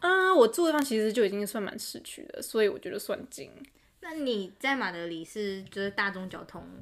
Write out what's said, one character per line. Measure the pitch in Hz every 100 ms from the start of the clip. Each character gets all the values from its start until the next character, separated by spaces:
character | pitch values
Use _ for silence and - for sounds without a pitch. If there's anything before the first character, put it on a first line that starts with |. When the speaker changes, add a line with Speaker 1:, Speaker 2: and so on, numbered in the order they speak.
Speaker 1:
嗯， | 349 381 370
我 | 359 226
住 | 339 339
的 |
地 | 302
方 |
其 | 277 220
实 | 214
就 | 220
已 | 196
经 | 202 202
算 | 226
蛮 | 196 -
市 | - -
区 | - - -
的， | -
所 | - 220
以 | 208
我 | -
觉 | 180
得 | -
算 | - 196 -
近。 | - 139 - 269 _ _ _
Speaker 2:
那 | 339
你 | 320 262 214 180 -
在 | 269
马 | 269 190
德 | 170 170
里 | 165
是， | 165 214 202 190 190
就 | 196
是 | 196
大 | 202 196
众 | 185 185
交 | 170
通 | - 170 170 190